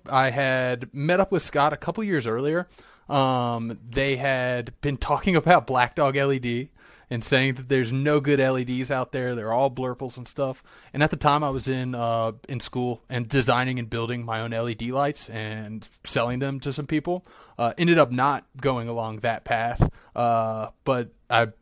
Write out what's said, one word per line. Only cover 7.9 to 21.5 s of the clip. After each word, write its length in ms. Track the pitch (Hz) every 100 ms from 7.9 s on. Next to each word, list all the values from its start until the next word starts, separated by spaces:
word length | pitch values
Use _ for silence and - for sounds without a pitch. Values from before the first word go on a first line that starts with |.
no 280 | 131 147 151
good 200 | 139 143
L 180 | 131 131
E 60 | 123
Ds 260 | 127 127
out 200 | 131 120
there. 220 | 135 127
They're 200 | 120 107
all 180 | 117 139
blurples 460 | 127 127 123 131 123
and 100 | 120
stuff. 340 | - 135 131 - - -
And 80 | 139
at 80 | 151
the 60 | 151
time, 280 | 147 143
I 60 | 147
was 180 | 135 131
in, 280 | 131 127 123
uh, 380 | 117 113 113 110 -
in 100 | 131
school 420 | - 127 123 117 -
and 200 | 123 117
designing 500 | 139 120 123 127 127
and 100 | 113
building 360 | 120 117 123 117
my 160 | 110
own 120 | 117
L 140 | 113 120
E 80 | 107
D 160 | 117
lights 380 | 131 143 147 -
and 580 | 110 107 110 107 110 - _ -
selling 340 | 131 120 123
them 200 | 135 139
to 120 | 143
some 140 | 131 143
people. 380 | 156 175 180 - - - -
Uh, 160 | 117 123
ended 200 | 170 165
up 140 | 131
not 340 | 123 135 139 - 131
going 260 | 135 123 117
along 320 | 117 110 107
that 240 | 120 110
path, 460 | - 120 117 120 - - _ -
uh, 520 | 120 117 113 110 107 -
but 260 | - 127 120 _ -
I 180 | 117 113